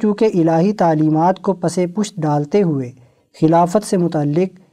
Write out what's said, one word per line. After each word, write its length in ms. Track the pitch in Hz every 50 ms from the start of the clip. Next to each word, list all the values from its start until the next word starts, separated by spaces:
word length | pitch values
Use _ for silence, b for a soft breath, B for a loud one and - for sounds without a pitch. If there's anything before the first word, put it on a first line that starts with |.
چونکہ 280 | 220 208 208 - 226 214 190
الہی 400 | 175 160 165 160 165 175 208 208
تعلیمات 640 | - 180 165 160 156 156 156 156 156 170 185 185 -
کو 140 | - 202 180
پس 260 | 175 175 160 170 185 180 175 175
پشت 200 | 214 202 - -
ڈالتے 440 | 160 156 151 147 147 147 147 - 208
ہوئے 300 | 196 165 147 135 127 120 - b b b b b b b _ -
خلافت 440 | 156 156 170 170 175 175 180 214 208
سے 120 | - 208
متعلق 640 | 180 175 160 160 151 147 147 147 175 190 185 - b b b